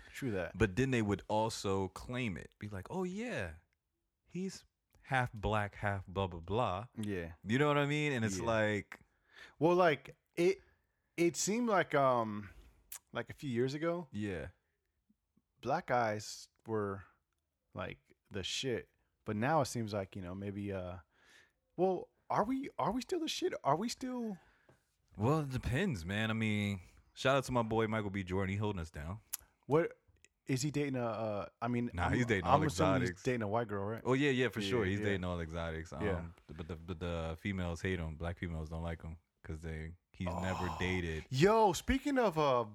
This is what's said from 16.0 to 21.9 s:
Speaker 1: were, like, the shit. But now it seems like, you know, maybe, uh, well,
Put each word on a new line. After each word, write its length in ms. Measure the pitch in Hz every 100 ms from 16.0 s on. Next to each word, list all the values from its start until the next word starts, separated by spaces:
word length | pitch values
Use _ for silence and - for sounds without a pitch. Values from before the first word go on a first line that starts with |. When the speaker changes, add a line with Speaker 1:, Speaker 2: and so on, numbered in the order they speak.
| 113 107 - - - _ -
Speaker 1:
were, 360 | 110 101 98 - _ _ _ _ _ _
like, 260 | 101 92 95 _ _ _
the 120 | 98
shit. 460 | 87 - 135 107 - _ _ _ -
But 100 | 104
now 260 | 123 160
it 40 | 127
seems 280 | 123 110
like, 220 | 104 95 104
you 60 |
know, 140 | 87 95
maybe, 360 | 101 98 101
uh, 260 | 95 90 90 - _ _ - _ _ _ -
well, 320 | 190